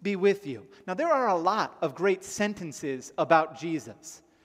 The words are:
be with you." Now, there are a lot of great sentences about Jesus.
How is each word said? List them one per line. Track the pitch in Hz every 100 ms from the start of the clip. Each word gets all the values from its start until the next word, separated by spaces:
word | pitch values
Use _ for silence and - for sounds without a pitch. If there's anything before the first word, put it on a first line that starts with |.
be | 202 196
with | 202 196 147
you." | 113 - - -
Now, | 180
there | 330
are | 285 240
a | 180
lot | 175 214 147 -
of | 165 131
great | 190 190 -
sentences | - 208 202 170 - 151 131 - -
about | 151 165 156 135
Jesus. | 170 160 113 104 - - _ _